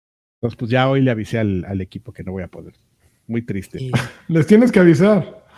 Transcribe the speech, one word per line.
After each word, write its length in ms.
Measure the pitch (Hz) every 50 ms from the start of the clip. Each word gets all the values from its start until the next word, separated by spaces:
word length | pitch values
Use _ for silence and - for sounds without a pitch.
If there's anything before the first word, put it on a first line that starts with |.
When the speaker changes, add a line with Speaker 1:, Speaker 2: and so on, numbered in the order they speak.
| _ _ _ _ _ _ _
Speaker 1:
Entonces, 200 | _ - 117 -
pues 140 | - 127 110
ya 180 | 123 127 131 135
hoy 120 | 135 139 131
le 80 | 127
avisé 260 | 117 110 101 - -
al, 260 | 113 110 101 95 90 82
al 160 | 95 101 95
equipo 320 | 95 - - 98 - -
que 120 | - - 87
no 80 | 92
voy 100 | 92 95
a 60 | 90
poder. 260 | 85 - 82 82 85 - _ _ _ _ _ _ _ _ _ _
Muy 160 | - 113 120 117
triste. 340 | - 98 98 95 - -
Speaker 2:
Sí. 140 | - 131 127 123 120 123 - - - _ -
Speaker 3:
Les 180 | 165 165 147
tienes 240 | - 208 220 254 247
que 80 | - 202
avisar. 640 | 180 170 160 135 185 208 214 190 - - - - _ _ _